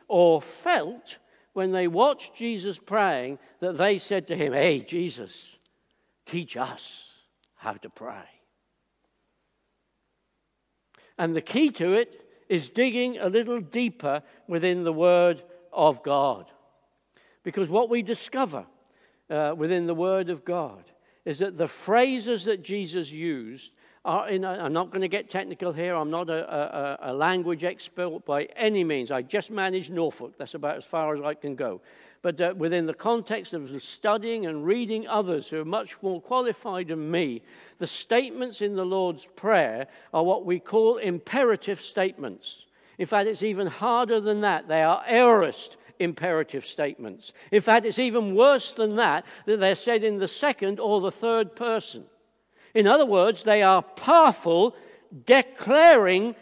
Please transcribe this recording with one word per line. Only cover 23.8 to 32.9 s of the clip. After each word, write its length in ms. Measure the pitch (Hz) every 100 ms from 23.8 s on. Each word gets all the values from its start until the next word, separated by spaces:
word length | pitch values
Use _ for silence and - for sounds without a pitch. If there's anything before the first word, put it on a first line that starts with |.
| _ _
are 280 | - 180 214
in 140 | 190
a, 80 | 190
I'm 200 | 185 151
not 180 | 160 175
gonna 180 | 185 185
get 200 | 202 -
technical 460 | 190 190 165 180
here. 200 | 156 175
I'm 160 | 170 151
not 200 | 165 165
a, 680 | 160 165 156 147 147 143 -
a, 100 | 135
a 0 |
language 520 | 135 160 185 175 160
expert 600 | 175 185 - - 180 160
by 200 | - 143 - -
any 260 | 214 202
means. 280 | 165 143 120
I 100 | 131
just 300 | 127 202 -
manage 400 | 214 190 185 151
Norfolk. 480 | 170 156 - - -
That's 160 | 135
about 240 | 156 147 -
as 80 | -
far 280 | 165 156
as 80 | 147
I 120 | 147
can 200 | 147 147
go. 280 | 131 123 92 - - - _
But, 180 | 175 156
uh, 140 | 175 190
within 280 | 165 175
the 80 | 160